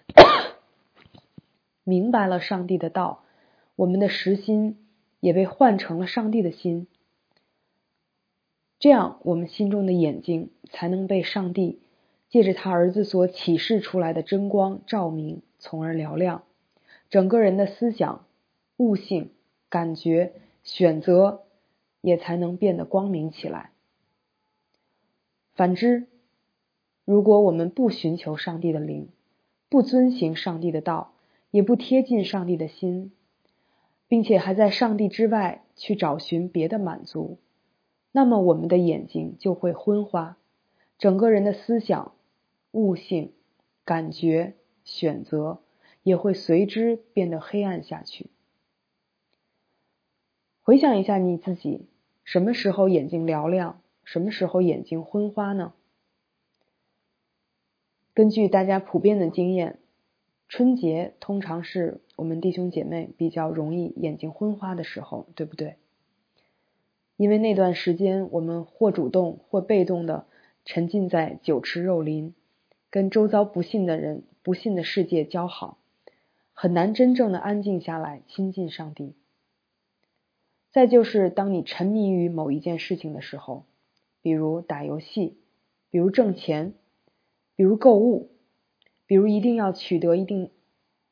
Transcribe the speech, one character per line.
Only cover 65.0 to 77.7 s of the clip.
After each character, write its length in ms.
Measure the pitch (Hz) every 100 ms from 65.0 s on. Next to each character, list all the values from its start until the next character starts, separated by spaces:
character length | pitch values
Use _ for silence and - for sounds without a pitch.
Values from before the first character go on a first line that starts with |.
| - - - -
对 100 | 156
不 100 | 160
对？ 220 | 151 - _ _ _ _ _ _ _ _ _ _ _ _ _ -
因 140 | 208
为 80 | 214
那 180 | 220 196
段 180 | 185
时 220 | 165 - 170
间 340 | 196 190 185
我 100 | 170
们 240 | 165 170 165
或 260 | _ 214
主 180 | 185 131
动 300 | 185 170 - _
或 140 | 202
被 240 | 185 208 180
动 200 | 175 165
地 200 | 156 - _ _ _ -
沉 220 | 165 170
浸 200 | 208 180
在 320 | 170 156 -
酒 200 | - 139
池 200 | - 170
肉 200 | 180 170
林， 340 | 156 156 160 - _ _ _ _ _
跟 200 | 196 196
周 180 | 220 214
遭 180 | 214 208
不 160 | 180
信 240 | 175 214 180
的 120 | 160
人、 260 | 151 151 - _
不 100 | -
信 220 | 180 226 185
的 80 |
世 220 | 160 202 180
界 180 | 170
交 240 | 151 180 175
好， 300 | - - - _ _ _ _ _ _ _
很 220 | - 180
难 200 | 175 190
真 220 | 214 254 254
正 160 | 226
地 80 | 180
安 220 | 202 208
静 160 | 202